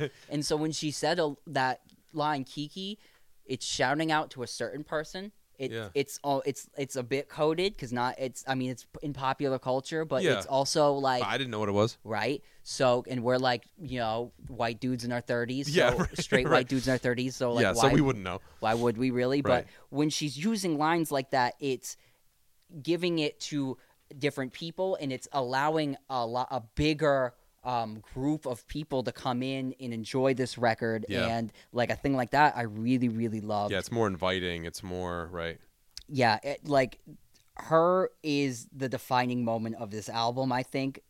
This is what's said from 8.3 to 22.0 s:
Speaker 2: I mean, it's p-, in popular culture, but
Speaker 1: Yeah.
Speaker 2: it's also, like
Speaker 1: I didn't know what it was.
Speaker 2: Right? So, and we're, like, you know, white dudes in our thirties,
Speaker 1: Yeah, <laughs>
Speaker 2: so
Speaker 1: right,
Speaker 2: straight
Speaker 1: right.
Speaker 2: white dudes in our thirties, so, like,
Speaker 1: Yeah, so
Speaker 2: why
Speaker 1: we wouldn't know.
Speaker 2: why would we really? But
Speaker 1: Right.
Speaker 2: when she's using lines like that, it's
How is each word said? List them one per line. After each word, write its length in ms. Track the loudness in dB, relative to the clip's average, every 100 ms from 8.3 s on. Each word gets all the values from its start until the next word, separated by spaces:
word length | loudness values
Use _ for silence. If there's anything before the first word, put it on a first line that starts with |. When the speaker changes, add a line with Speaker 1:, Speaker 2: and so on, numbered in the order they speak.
| -4 -4
Speaker 2:
I 80 | -2
mean, 140 | -2
it's 120 | -6
p-, 140 | -12 -10
in 100 | -8
popular 440 | -2 -2 0 0 0
culture, 460 | 0 -2 -2 -4
but 180 | -2 2
Speaker 1:
Yeah. 140 | 2 2
Speaker 2:
it's 80 | 2
also, 460 | 0 2 4 4
like 280 | 4 2 2
Speaker 1:
I 160 | 2 0
didn't 120 | -2
know 100 | -2
what 80 | 2
it 20 |
was. 240 | 4 2 0
Speaker 2:
Right? 380 | -6 -2 0 -2 -6 -18
So, 420 | -8 2 4 4 0
and 140 | -2
we're, 160 | 2 2
like, 260 | 2 0 -4 -14
you 180 | -8 -4
know, 320 | -2 -2 -4 -10 -12
white 320 | -2 -2 0
dudes 240 | -2 -2
in 80 | -2
our 80 | -4
thirties, 480 | 0 0 0 -2 0
Speaker 1:
Yeah, 160 | 4 4
<laughs> 20 |
Speaker 2:
so 40 | 4
Speaker 1:
right, 200 | 0 -2
Speaker 2:
straight 260 | 0 2 4
Speaker 1:
right. 60 | 4
Speaker 2:
white 100 | 4
dudes 200 | 0 2
in 40 |
our 60 | 2
thirties, 380 | 2 0 -2 0
so, 160 | 0
like, 80 | 4
Speaker 1:
Yeah, 100 | 4
so 140 | 6 6
Speaker 2:
why 80 |
Speaker 1:
we 60 | 6
wouldn't 220 | 4 0
know. 160 | -4 -6 -10 -2
Speaker 2:
why 160 | 0
would 240 | 2 2 2
we 120 | 0
really? 280 | 2 2 2
But 100 | 4
Speaker 1:
Right. 160 | 2 0 -12 -6
Speaker 2:
when 200 | 0 0
she's 260 | 0 -4 -2
using 400 | -2 0 0 0
lines 340 | 2 2 0
like 180 | -2 0
that, 240 | 2 0 0
it's 360 | -2 -2 -6 -16